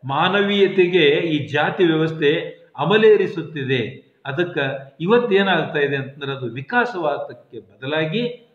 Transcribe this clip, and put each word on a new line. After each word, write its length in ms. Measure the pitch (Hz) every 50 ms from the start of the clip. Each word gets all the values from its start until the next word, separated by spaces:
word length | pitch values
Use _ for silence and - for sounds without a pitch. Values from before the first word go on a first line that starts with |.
| -
ಮಾನವೀಯತೆಗೆ 1040 | 131 135 147 170 185 185 202 202 202 202 202 196 185 - 190 180 175 175 180 160 143
ಈ 380 | 147 165 170 170 156 147 127 107
ಜಾತಿ 360 | 117 147 151 180 185 - 185
ವ್ಯವಸ್ಥೆ 720 | 170 160 156 160 160 160 160 160 143 151 170 165 - - - - _ _ -
ಅಮಲೇರಿಸುತ್ತಿದೆ. 1300 | 143 160 202 220 220 220 214 - 190 160 - 165 156 - - 151 135 123 135 123 113 101 101 - - _ _ _ _
ಅದಕ್ಕೆ 720 | 135 139 143 180 175 - 156 139 135 131 110 - - _ _
ಇವತ್ತೇನಾಗ್ತಾ 800 | 160 180 226 240 240 226 196 196 196 196 185 165 151 135 - 151
ಇದೆ 160 | 143 135 139
ಅಂತಂದ್ರೆ, 360 | 139 131 123 - - 143 135
ಅದು 140 | 135 131 131
ವಿಕಾಸವಾದಕ್ಕೆ 1120 | 120 110 131 139 _ - 240 233 - - 180 170 147 143 123 117 - - - - _ - 117
ಬದಲಾಗಿ 680 | 98 _ _ _ 127 135 151 156 160 156 165 220 240 240 - - _ _ _